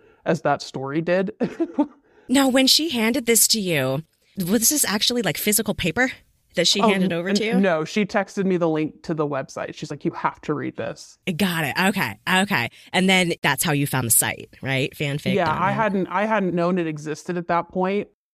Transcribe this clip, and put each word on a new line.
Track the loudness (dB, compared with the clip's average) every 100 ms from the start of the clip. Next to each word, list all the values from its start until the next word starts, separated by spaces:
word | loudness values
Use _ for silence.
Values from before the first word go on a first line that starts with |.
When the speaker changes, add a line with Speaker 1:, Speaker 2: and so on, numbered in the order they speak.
| _ _
Speaker 1:
as | -2 0
that | 0 -2
story | -4 -8 -4 -4
did. | 0 0 0 -4
<laughs> | -6 -4 -4 -2 -2 -4 _ _ -2
Speaker 2:
Now, | 2 4
when | 4 4
she | 4 2
handed | 0 0 0 2
this | 2 4
to | 2
you, | 0 0 0 -2 -6 _ _ -8
was | 0 2 2
this | 2 0
actually, | 0 0 0
like, | 0 -2
physical | 0 0 0
paper | -2 -2 0 0 -2 _ _ _
that | 0 2
she | 4
Speaker 1:
Oh, | 4
Speaker 2:
handed | 4 2
over | 0 0
Speaker 1:
n-, |
Speaker 2:
to | 0
you? | 2 2
Speaker 1:
no, | 4 2
she | 0 -2 0
texted | 0 -2 -2 0
me | 2
the | 2
link | 0 -2 -6
to | -6
the | -2 -2
website. | -4 -6 -8 -10
She's | -10 -10
like, | -6 -6
"You |
have | -4 -4 -4
to | -6
read | -4 -4 -8
this." | -8 -10 -16 -10 -6 -2
Speaker 2:
Got | -2 0
it. | -2 2
Okay. | 2 2 -4 -4 0
Okay. | 2 2 0 -2 -6 -4
And | 0 4
then | 4 2 0
that's | 0 0
how | 0
you | 0 0
found | 0 2
the |
site, | 2 0 -4 -12 -12
right? | -4 -2 -2 -4
Fanfic | -6 -4
dot |
net. | -2
Speaker 1:
Yeah, | 0 0 0
I | 0
hadn't, | 0 0 0 -2
I | -2
hadn't | 0 0 0
known | 0 0 0
it | -2
existed | -4 -8 -8 -6 -6
at | -2
that | -2 -2
point. | -2 -2 -2 -6 _ _